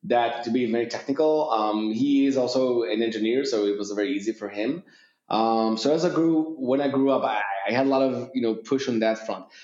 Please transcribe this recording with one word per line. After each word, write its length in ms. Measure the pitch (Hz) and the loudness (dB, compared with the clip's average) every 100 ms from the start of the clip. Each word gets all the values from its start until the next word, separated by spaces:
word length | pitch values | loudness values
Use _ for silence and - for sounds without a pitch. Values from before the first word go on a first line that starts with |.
that, 400 | 101 120 120 - | 0 0 0 -2
to 60 | 120 | -2
be 200 | 120 120 | 0 0
very 160 | 113 117 | 0 -2
technical. 600 | 110 - 139 156 156 151 | -6 -6 0 2 2 2
Um, 440 | 110 107 107 107 | 0 2 0 0
he 340 | 110 139 139 139 | 0 2 4 4
is 100 | 135 | 2
also 460 | 120 131 127 120 | 0 2 2 0
an 200 | 110 107 | 0 0
engineer, 420 | 113 110 107 127 | 0 0 0 0
so 220 | 139 113 104 | 0 0 0
it 120 | 101 | 0
was 140 | 101 | -4
very 220 | 104 101 | -2 -2
easy 180 | 101 104 | -2 -4
for 160 | 110 104 | -6 -8
him. 340 | 101 113 165 - - _ _ _ | -4 -4 -4 -8 -20 _ _ _
Um, 480 | 107 113 113 113 110 | 0 2 2 0 0
so 160 | - | 0
as 140 | 160 175 | 2 0
I 20 | |
grew, 480 | 156 165 160 156 135 | 2 2 2 -2 -4
when 220 | 127 135 | 0 0
I 80 | 143 | 2
grew 220 | 135 135 | 2 2
up, 120 | 131 | 2
I, 200 | 120 107 101 98 98 | 0 -2 -4 -4 -2
I 40 | |
had 120 | 120 | 0
a 40 | 135 | 2
lot 100 | 135 | 2
of, 300 | 135 123 120 | 2 0 -4
you 80 | 127 | -2
know, 140 | 117 | 0
push 340 | 110 - 135 - | -2 -2 -2 0
on 120 | 117 | 0
that 260 | 110 110 - | 0 0 -4
front. 180 | 95 90 - | -8 -10 -20